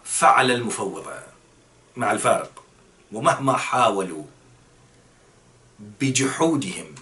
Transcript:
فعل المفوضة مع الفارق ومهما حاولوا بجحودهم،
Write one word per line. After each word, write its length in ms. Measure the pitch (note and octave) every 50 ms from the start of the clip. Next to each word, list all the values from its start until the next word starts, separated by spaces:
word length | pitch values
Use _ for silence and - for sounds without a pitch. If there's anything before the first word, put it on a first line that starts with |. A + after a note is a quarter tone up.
| -
فعل 460 | - - - E3 D3+ B2 B2+ C3 B2
المفوضة 600 | B2 A#2+ A#2 G#2 F#2+ - G#2 F#2+ F2+ - - - - - - - - _ _ _ _ _ _ _ _ _ _ _ -
مع 160 | B2+ B2+ C#3 A#2
الفارق 500 | G#2+ - B2 A2 F#2+ F#2 - - - - _ _ _ _ _ _ _ _ - G2+
ومهما 440 | A2 C#3 E3+ - C3+ C#3 C3+ B2+
حاولوا 680 | - - - A#2+ B2+ B2 A2 G2+ F#2+ F#2+ F2+ E2 D#2 D2 - - _ _ - - _ _ _ _ _ - _ _ _ _ _ _ _ _ _ _ _ _ _ _ _ _ _ _ -
بجحودهم، 1160 | G#2 G#2 G#2 - C#3 C3+ C3 C3+ C3+ C3+ - - E3 E3 D#3+ C3+ - F#2 F2 - - - C#2+ -